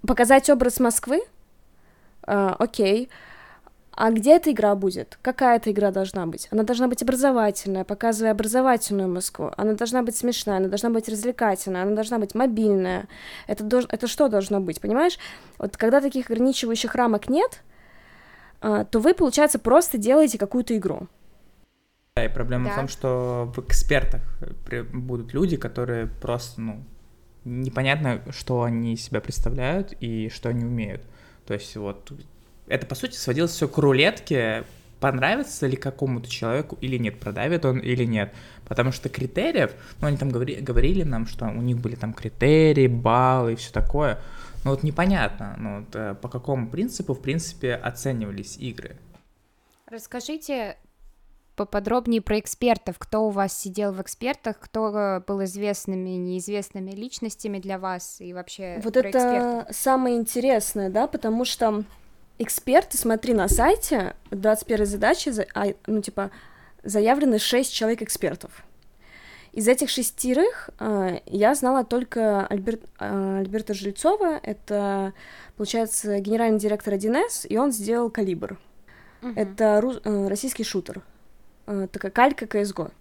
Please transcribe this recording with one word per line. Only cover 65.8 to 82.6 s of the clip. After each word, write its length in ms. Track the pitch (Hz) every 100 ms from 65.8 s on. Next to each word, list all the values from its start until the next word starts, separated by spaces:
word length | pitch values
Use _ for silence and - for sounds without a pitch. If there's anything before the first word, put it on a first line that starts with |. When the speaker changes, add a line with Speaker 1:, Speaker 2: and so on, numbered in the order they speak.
| -
Speaker 1:
ну, 160 | 214
типа, 280 | 202 - 196 - - - - -
заявлены 560 | - 208 220 277 285 214
шесть 340 | - 247 262
человек 300 | - 220 226
экспертов. 480 | 220 - 175 156 - - - - - _ - - - - -
Из 120 | - 214
этих 200 | 254 277
шестерых, 800 | - 233 - 254 254 403 - - -
а, 400 | 220 208 185 175
я 300 | - 202 214
знала 280 | 285 254 262
только 640 | 240 240 240 233 220 202 190
Альбер-, 340 | 202 196 226 - -
а, 400 | 196 196 190 196
Альберта 340 | 190 214 214
Жильцова, 680 | 196 196 196 311 415 359 302
это, 720 | - 208 - 208 202 196 196 - - - - -
получается, 640 | 208 226 220 - 208 202
генеральный 380 | 196 226 233 214
директор 340 | 208 208 -
один 240 | 196 214 254
эс, 300 | 466 - -
и 80 | 214
он 160 | 277
сделал 380 | 220 208 233 240
«Калибр». 480 | 226 196 170 190 196 - - - - - -
Speaker 3:
Мгм. 100 | 247 220
Speaker 1:
Это 420 | 202 202 220 208
рус-, 220 | 247 240
э, 240 | 220 202 196
российский 340 | 208 262 -
шутер. 360 | 220 190 - 196 - - - - - _ -
Э, 200 | 202 190
такая 220 | 196 190
калька 340 | 233 262 277 220
К 80 |
С 160 | 214